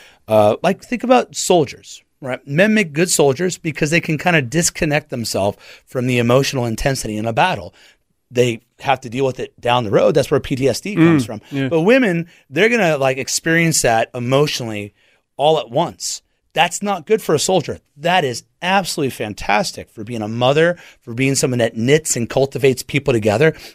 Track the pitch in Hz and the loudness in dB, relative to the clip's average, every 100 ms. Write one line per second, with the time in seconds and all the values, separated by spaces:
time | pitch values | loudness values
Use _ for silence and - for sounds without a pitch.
0 | - _ - 110 104 - 170 196 - 247 | -20 _ 0 4 4 4 0 -2 -4 -4
1 | 240 254 - - - 190 143 - - - | 2 2 2 -4 2 2 2 -4 -20 -20
2 | _ _ 135 127 - 143 208 214 180 143 | _ _ -10 -10 -4 0 2 2 0 0
3 | - - 143 127 180 - 170 143 156 170 | 0 4 2 2 -2 -4 -8 -4 0 0
4 | 160 156 180 170 123 151 170 - 165 147 | 0 -2 0 0 0 0 -2 -2 -2 -2
5 | - 127 110 110 98 - - - _ 135 | -4 -6 -4 -2 -2 -2 -10 -20 _ -4
6 | 127 123 117 127 135 139 120 110 143 135 | 0 2 4 4 2 -2 -4 -2 -2 -2
7 | 117 107 113 113 180 139 87 - _ _ | -4 -6 -2 0 0 -2 -10 -18 _ _
8 | _ _ _ 120 123 117 _ _ - 131 | _ _ _ 0 0 -2 _ _ -4 -2
9 | 123 120 135 127 113 _ 120 123 107 131 | -4 -4 -2 -4 -10 _ 0 0 2 2
10 | - 151 123 139 - 135 131 113 190 202 | 2 2 2 0 -2 -2 -2 -2 -4 2
11 | 165 156 117 107 - 139 135 160 175 262 | 4 4 0 -8 -8 -6 -2 0 4 4
12 | 240 170 170 _ _ 135 220 240 180 151 | 2 0 -6 _ _ 0 2 2 0 0
13 | 135 131 123 - 170 165 165 151 127 113 | 0 -2 -4 -4 0 2 2 2 2 2
14 | 117 123 123 135 147 - 120 104 101 - | 0 -4 0 2 0 -2 -6 -8 -10 -16
15 | _ _ _ - 143 156 117 117 165 90 | _ _ _ -2 2 2 0 -4 -4 -6
16 | - - _ _ _ - 170 - 202 190 | -12 -12 _ _ _ -4 -2 -2 -4 -6
17 | 147 214 - 151 - 185 131 98 _ - | -2 -2 0 -2 0 -2 -2 -8 _ -8
18 | 160 185 143 117 - _ 175 196 180 - | -2 0 0 -4 -12 _ -2 0 0 -2
19 | 139 - 110 101 - 104 101 - - - | -4 -4 -8 -6 -2 -2 -2 -8 -14 -16
20 | 107 117 104 113 123 143 165 175 - _ | -10 -8 -6 0 2 4 2 0 -10 _
21 | - 117 135 139 147 123 113 113 120 156 | -12 -4 -2 0 0 0 0 0 2 2
22 | - 123 113 - 139 127 135 123 - 143 | 2 -4 -2 0 -2 2 0 0 -2 -4
23 | 135 120 107 104 156 151 - | 0 0 2 2 2 0 -8